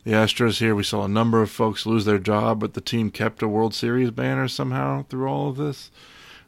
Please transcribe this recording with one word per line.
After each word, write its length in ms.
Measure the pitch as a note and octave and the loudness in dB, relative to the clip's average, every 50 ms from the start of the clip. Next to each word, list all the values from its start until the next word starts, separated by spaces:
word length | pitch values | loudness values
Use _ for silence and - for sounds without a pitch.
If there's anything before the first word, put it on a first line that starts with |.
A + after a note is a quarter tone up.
| _ | _
the 60 | A2+ | 2
Astros 480 | A2 A2 A2 G#2+ - - A#2+ A#2 G2+ - | 4 4 4 4 2 2 2 2 2 2
here. 160 | A#2 A2+ G#2+ | 2 2 2
We 80 | G2+ G2 | 2 0
saw 220 | - - G#2 G2+ | -2 -2 -2 -2
a 40 | G2 | 0
number 320 | G2+ G#2+ A#2 A#2 A2+ A2+ | 2 2 2 4 4 4
of 100 | A2 G2+ | 4 2
folks 360 | - - A#2+ A2 G2+ - - | 0 0 -2 -2 -2 -2 -2
lose 180 | A2 A2+ A2+ G2+ | 0 0 2 4
their 140 | G#2 G#2 G2+ | 4 2 2
job, 420 | F#2 G#2 G#2 G#2+ A2 A2+ A2+ A2 | 2 2 2 2 2 2 0 0
but 140 | A2 G#2+ - | -2 -4 -6
the 60 | - - | -8 -6
team 280 | - - A#2 A2+ G#2 | -4 -2 0 0 -2
kept 300 | - - A2 A2 G#2+ - A2+ | -2 -2 -4 -4 -2 -2 -2
a 60 | A2 | 0
World 240 | G#2 G#2+ A2 A2+ G#2+ | 0 2 0 0 -2
Series 380 | - - A#2+ A#2+ B2+ B2+ A#2+ | -2 -2 0 0 2 0 0
banner 360 | A2+ A#2+ B2+ C3 C3+ C3 C3 B2+ | 0 -2 -2 -2 -2 -2 -2 -4
somehow 560 | - - C#3 C3 B2+ C3+ C3+ C#3 C#3 C#3 C3+ - | -4 -4 -4 -4 -2 -2 -2 -2 -4 -4 -6 -6
through 180 | - B2+ C3 C3+ | -6 -4 -4 -4
all 200 | C#3 C#3+ C#3+ D3 | -2 -2 -4 -4
of 80 | C3 | -4
this. 340 | C3+ D3 D3 C3+ - - - _ - - - - - - - - - - | -4 -6 -6 -6 -8 -14 -20 _ -20 -20 -20 -20 -20 -20 -20 -20 -20 -20